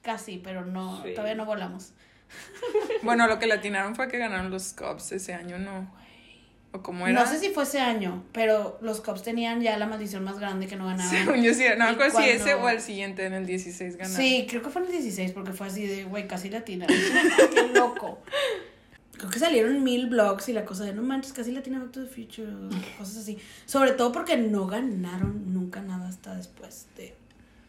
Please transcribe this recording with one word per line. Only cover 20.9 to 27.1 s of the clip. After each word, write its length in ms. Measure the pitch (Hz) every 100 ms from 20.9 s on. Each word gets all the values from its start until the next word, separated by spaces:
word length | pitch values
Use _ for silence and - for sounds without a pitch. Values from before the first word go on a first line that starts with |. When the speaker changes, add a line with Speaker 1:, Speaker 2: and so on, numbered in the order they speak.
Speaker 1:
"No 100 | 202
manches, 280 | 247 269 269
casi 180 | - 240
le 80 | 262
atina 180 | 269 262
Back 120 | 247
to 120 | 262 262
the 40 |
Future", 420 | - 220 - 220 196 196 185 185 -
cosas 200 | 196 220
así. 200 | 208 202 - - -
Sobre 240 | 277 269
todo 200 | 254 240
porque 240 | 285 339 294
no 280 | 220 208 185
ganaron 880 | 208 262 190 180 180 190 208 190
nunca 280 | 185 180 185
nada 260 | 196 185 180
hasta 240 | 185 196 185
después 520 | 180 - - - - -
de... 160 | -